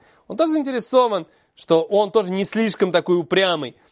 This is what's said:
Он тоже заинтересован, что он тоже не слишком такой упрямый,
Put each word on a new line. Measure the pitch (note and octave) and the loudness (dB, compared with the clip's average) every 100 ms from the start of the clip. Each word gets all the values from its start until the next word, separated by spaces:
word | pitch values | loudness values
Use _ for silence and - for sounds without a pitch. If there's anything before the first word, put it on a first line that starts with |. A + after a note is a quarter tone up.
| _ _ - | _ _ -8
Он | A3+ | -2
тоже | E4 | 0
заинтересован, | D#4 C4+ B3+ - B3+ B3 G3 D#3+ _ _ - | 0 -2 -6 0 2 2 0 -6 _ _ -10
что | - E3 | 0 0
он | D#3+ F#3+ G#3 | 2 0 2
тоже | A3+ F#3 | 0 0
не | F#3+ G3 | -2 -2
слишком | G#3+ A3 - F#3 | -2 -2 0 0
такой | E3+ E3+ F3 | 0 2 0
упрямый, | D#3 F#3 F#3+ D#3+ B2+ - _ | 2 0 2 0 -6 -12 _